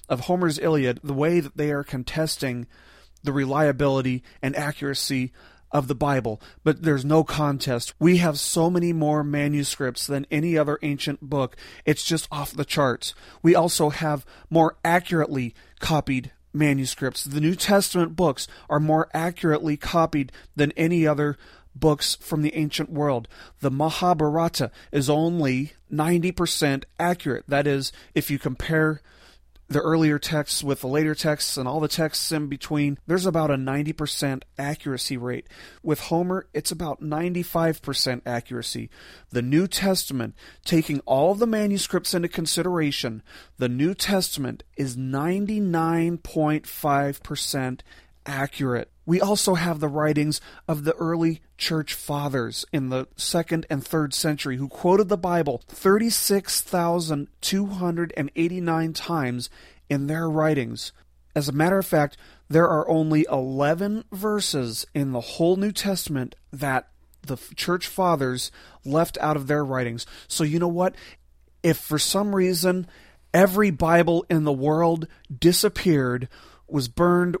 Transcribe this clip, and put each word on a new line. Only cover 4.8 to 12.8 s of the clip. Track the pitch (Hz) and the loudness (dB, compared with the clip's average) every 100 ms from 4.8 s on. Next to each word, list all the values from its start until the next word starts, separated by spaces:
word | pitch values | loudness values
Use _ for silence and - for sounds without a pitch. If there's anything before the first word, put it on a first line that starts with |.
| 143 135 - 135 127 - - - - | -6 -4 -2 -2 -4 -8 -20 -20 -4
of | 147 131 | -2 0
the | 127 | 0
Bible. | 143 135 117 107 - - | 0 0 -2 -6 -12 -4
But | 156 165 | -2 0
there's | 160 139 139 | 2 0 4
no | 160 | 4
contest. | 156 147 147 139 139 120 - - | 2 0 0 0 -2 -4 -4 2
We | 160 180 | 6 6
have | 175 147 | 4 0
so | - 170 165 | -2 2 2
many | 180 175 | 2 0
more | 165 151 151 | 2 2 2
manuscripts | 147 147 143 147 139 - 131 123 - | 0 0 0 0 -2 -4 -4 -4 -4
than | 139 143 | -4 -2
any | 147 170 156 | -2 2 2
other | 147 147 | 2 0
ancient | 151 139 - 143 | -2 -4 -4 -6
book. | 139 143 127 - - - - | -4 -2 -2 -6 -20 -6 0
It's | 151 | 0
just | - 165 - | 0 -2 -4
off | 147 139 | -8 -8
the | 151 143 | -6 -4
charts. | 156 | 0